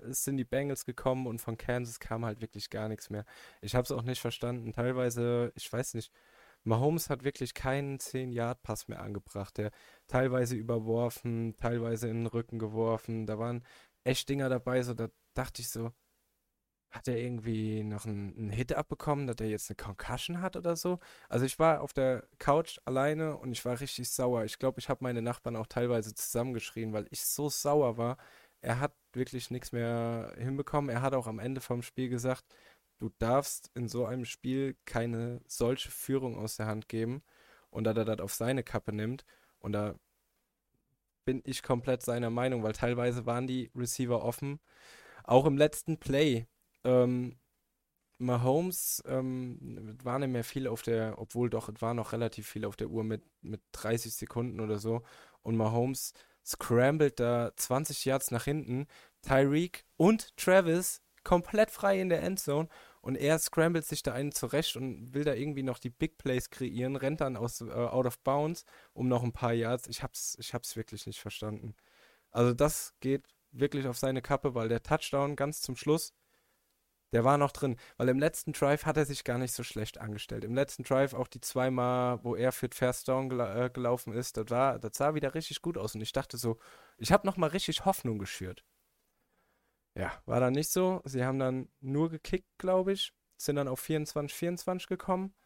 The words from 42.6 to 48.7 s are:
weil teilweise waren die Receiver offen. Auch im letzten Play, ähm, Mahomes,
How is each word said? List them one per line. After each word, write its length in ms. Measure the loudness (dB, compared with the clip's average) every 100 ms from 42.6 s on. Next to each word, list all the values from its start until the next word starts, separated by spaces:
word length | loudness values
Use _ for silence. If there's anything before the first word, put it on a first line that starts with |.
weil 80 | 0
teilweise 540 | 0 0 2 2 0 0
waren 220 | -2 0
die 220 | -4 -4 -6
Receiver 480 | -4 -2 0 0
offen. 380 | 0 -4 -6 -8 _ _ -20 -20 -20 -10 6
Auch 200 | 8 8
im 120 | 6
letzten 420 | 4 4 -4 -2
Play, 480 | 2 4 4 4 -2 _ _ _ 4
ähm, 520 | 6 6 4 -2 -10 _ _ _ _ _ _ _ -4
Mahomes, 840 | 0 4 4 4 2